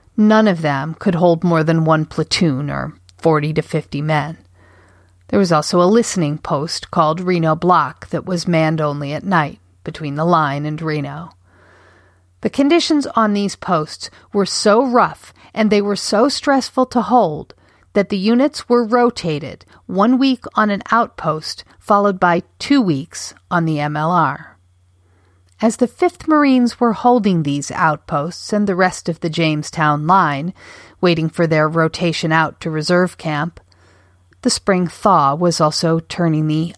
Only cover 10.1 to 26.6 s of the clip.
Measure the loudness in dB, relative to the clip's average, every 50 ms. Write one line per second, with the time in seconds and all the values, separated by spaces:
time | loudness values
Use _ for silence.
10.1 | -4 -2 0 2 2 2 2 0 -2 -4 -6 -6 -6 -6 -6 -6 -4 -6 -6 -8
11.1 | -10 -14 -16 -18 -20 _ _ _ _ _ _ _ _ _ _ _ _ _ _ _
12.1 | _ _ _ _ _ _ -8 -4 0 0 2 4 4 2 2 2 0 0 -2 -2
13.1 | 0 0 0 2 0 -2 -2 -4 -6 -6 -4 -2 -2 -2 -2 -4 -10 -14 -16 -18
14.1 | -18 -20 _ _ -2 -2 -2 -2 -2 0 2 4 4 4 4 2 2 2 2 2
15.1 | -2 -8 -20 -20 -20 _ -20 -8 -4 -2 0 2 2 2 0 0 -4 -4 -4 0
16.1 | 2 2 2 2 0 -2 0 0 0 0 0 -2 -2 -2 -2 0 0 -2 0 2
17.1 | 2 2 2 2 -2 -6 -10 -14 -20 _ _ _ _ _ _ _ -2 -2 -2 -2
18.1 | -2 -2 0 2 2 2 2 0 -2 -6 -2 0 0 0 2 2 2 2 2 2
19.1 | 0 -2 -4 -6 -4 -6 -8 -10 -14 -16 -20 _ -20 _ _ -4 0 2 2 2
20.1 | 4 2 2 2 0 -2 -6 -6 -2 0 0 0 -2 -4 -4 -2 0 0 0 -2
21.1 | _ -6 -4 -4 -4 -4 -6 -12 -14 -14 -18 _ _ _ 0 2 2 4 4 2
22.1 | 0 2 2 2 2 0 -2 _ _ -6 -2 2 2 2 2 2 0 -2 -4 -10
23.1 | -14 -14 -14 -14 -16 _ _ -4 -2 -2 0 0 -2 -2 -2 -4 -2 -2 -2 0
24.1 | 2 2 2 0 -2 -6 -12 -20 -20 _ _ _ _ _ _ _ _ _ _ _
25.1 | _ _ _ _ _ _ _ _ _ -2 -2 -2 0 0 -2 -4 -2 0 -2 -2
26.1 | -2 -4 -2 0 2 4 4 4 4 2